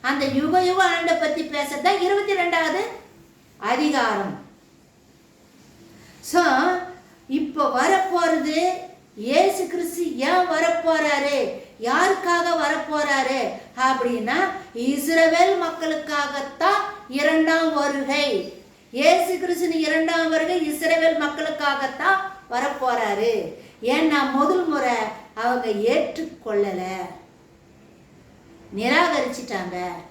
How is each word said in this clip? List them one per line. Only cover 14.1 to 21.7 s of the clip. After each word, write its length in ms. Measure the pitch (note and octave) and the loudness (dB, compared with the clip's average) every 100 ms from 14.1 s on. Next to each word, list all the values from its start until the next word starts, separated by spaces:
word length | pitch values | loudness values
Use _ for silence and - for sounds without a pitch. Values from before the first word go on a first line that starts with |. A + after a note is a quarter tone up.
| A#3 G#3+ D4+ F#4+ - - A#3 | -2 -2 0 0 -4 -12 -4
இஸ்ரவேல் 880 | B3+ C#4+ D4 E4 E4 E4 F#4 F#4 | -2 0 2 4 4 6 4 4
மக்களுக்காகத்தான் 1160 | E4 D#4 D#4+ D#4 D4+ D4 C#4+ C#4 C#4 - F4+ G4+ - - - | -2 -4 -4 -4 -4 -4 -2 -6 -8 -2 0 2 -2 -10 -8
இரண்டாம் 640 | C4 D4+ D#4+ D#4+ E4 D#4+ | 0 2 4 2 2 2
வருகை. 840 | D4 C#4+ C#4 C4+ C#4+ C#4+ G3 - - - - _ | 0 -2 -2 -2 -2 0 -2 -6 -14 -20 -20 _
இயேசு 480 | A#3+ D4 F4+ F4+ F4+ | 2 4 6 4 0
கிறிஸ்துவின் 400 | F4+ E4+ E4+ E4 | -2 -2 0 0
இரண்டாம் 500 | D#4 D#4+ E4 E4+ E4 | 0 2 2 0 0
வருகை 420 | D#4+ D#4+ F4+ D4+ | 0 0 0 -2
இஸ்ரவேல் 480 | - E4 E4 E4 D4+ | -2 0 4 2 2
மக்களுக்காகத்தான் 1000 | C#4+ - D#4 - C#4+ | -2 -2 -6 -2 -2